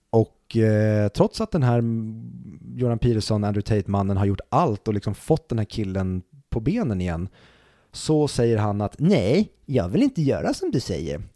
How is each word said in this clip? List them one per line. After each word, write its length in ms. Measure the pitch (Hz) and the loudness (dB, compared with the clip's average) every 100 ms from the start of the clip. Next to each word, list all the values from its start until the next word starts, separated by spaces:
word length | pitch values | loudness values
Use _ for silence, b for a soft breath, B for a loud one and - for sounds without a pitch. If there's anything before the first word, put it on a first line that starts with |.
| _ | _
Och, 480 | 113 107 _ - 113 | 2 2 _ -6 2
eh, 500 | 110 107 107 107 104 | 4 4 4 2 2
trots 340 | - 202 - | 2 0 0
att 100 | 214 | -4
den 120 | 175 | 0
här, 160 | 131 120 | 2 2
mm, 440 | 117 113 110 110 120 120 123 - - 120 | 0 -2 -6 -10 -14 -16 -16 -18 -14 -4
Jordan 240 | 123 117 | -2 0
Peterson, 440 | 120 110 - 107 | 2 2 0 0
Andrew 320 | 104 101 101 107 | 0 -2 0 0
Tate-mannen 360 | 95 101 98 98 | 0 0 0 2
har 80 | 101 | 0
gjort 160 | 98 - | 0 0
allt 380 | 131 165 104 - | 0 2 0 -2
och 60 | |
liksom 220 | 104 - 101 | -4 -4 -6
fått 340 | - 160 - | 0 -2 0
den 80 | 117 | -4
här 80 | 104 | -2
killen 560 | - 101 95 95 92 - 143 _ | -4 -4 -2 -2 -4 -8 -18 _
på 100 | 120 | -4
benen 420 | 113 220 170 95 | -2 0 0 -2
igen, 280 | 90 82 92 b b b b b b | -2 -4 -6 b b b b b b
så 340 | - - 156 147 | -8 0 0 2
säger 300 | - 117 110 | 2 2 2
han 240 | 104 101 | 0 0
att, 140 | 104 - | -4 0
"Nej, 520 | 156 190 95 151 220 _ - | 2 4 4 2 0 _ -4
jag 240 | 127 87 | -2 0
vill 140 | 131 | 2
inte 180 | 277 262 | 0 2
göra 320 | 139 104 202 | 0 0 -2
som 180 | 285 370 | -2 -2
du 80 | 196 | -2
säger." 420 | - 170 - - - | -2 -4 -4 -6 -10